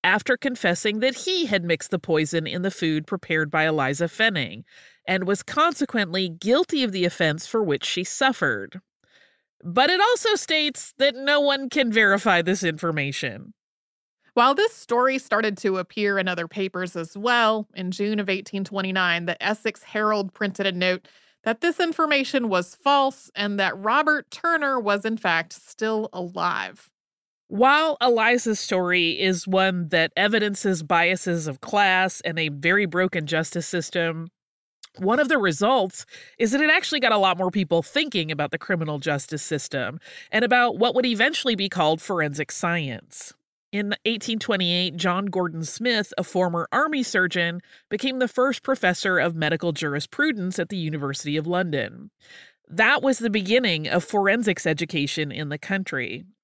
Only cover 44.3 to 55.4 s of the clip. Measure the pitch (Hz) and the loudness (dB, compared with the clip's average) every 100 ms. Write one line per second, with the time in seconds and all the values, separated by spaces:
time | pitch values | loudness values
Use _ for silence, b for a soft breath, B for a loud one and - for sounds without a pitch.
44.3 | 220 - 196 175 175 180 165 180 180 202 | -4 -2 0 0 0 -2 -2 -2 0 -2
45.3 | 185 180 160 156 - 233 226 202 - 175 | -2 -2 -4 -8 -4 0 0 -2 -6 -4
46.3 | 185 185 170 165 - 240 269 240 202 180 | 0 0 0 -2 0 0 0 0 2 2
47.3 | 180 170 175 b b b 208 262 254 254 | 0 -2 -4 b b b -4 -2 -2 -2
48.3 | - 262 247 - 269 185 175 196 180 170 | 2 0 0 -2 0 0 0 0 2 0
49.3 | 165 151 160 175 147 156 143 - - 302 | 0 -2 0 -2 -2 -4 -4 -6 -2 0
50.3 | 220 185 180 175 196 160 151 139 135 147 | 0 -4 -4 -4 -4 -4 -4 -4 -4 -2
51.3 | 151 156 175 180 143 104 62 - _ B | -2 0 -2 0 -2 -4 -8 -20 _ B
52.3 | B B B _ 170 220 294 269 247 233 | B B B _ 2 4 4 2 2 0
53.3 | 208 185 240 233 160 156 175 - 208 196 | -2 2 2 2 -2 0 -2 0 0 2
54.3 | 220 214 170 170 151 165 165 143 - 147 | 2 0 0 0 -2 -2 -2 -2 -2 -4
55.3 | 135 | -6